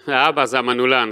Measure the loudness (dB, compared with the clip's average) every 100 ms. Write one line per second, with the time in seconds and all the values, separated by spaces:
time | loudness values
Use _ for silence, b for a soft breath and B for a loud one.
0 | -4 0 2 0 -2 0 -2 -2 0 0
1 | -2